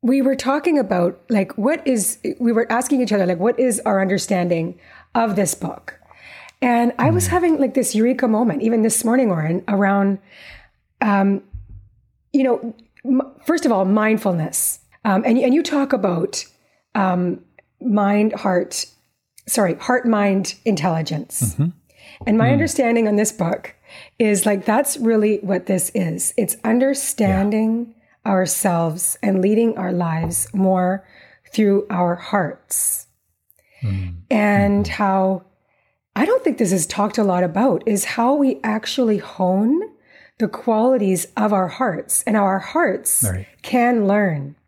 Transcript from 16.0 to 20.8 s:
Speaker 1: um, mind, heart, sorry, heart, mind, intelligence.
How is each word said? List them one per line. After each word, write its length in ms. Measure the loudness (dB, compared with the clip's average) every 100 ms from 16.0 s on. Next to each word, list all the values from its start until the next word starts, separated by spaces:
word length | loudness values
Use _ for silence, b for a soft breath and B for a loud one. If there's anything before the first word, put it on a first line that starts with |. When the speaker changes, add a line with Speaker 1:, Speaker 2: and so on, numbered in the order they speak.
| 0 -2 -4 -6 -14 _ _ _ _ -2
Speaker 1:
um, 440 | 0 0 -2 -4 _ _ _ _
mind, 540 | -2 2 2 2 2
heart, 520 | 0 -2 0 -2 -8 -10 _ _ _ _ _ -6
sorry, 280 | 0 0 0
heart, 320 | 0 0 2
mind, 480 | 2 2 0 -2 -6 -2
intelligence. 880 | 0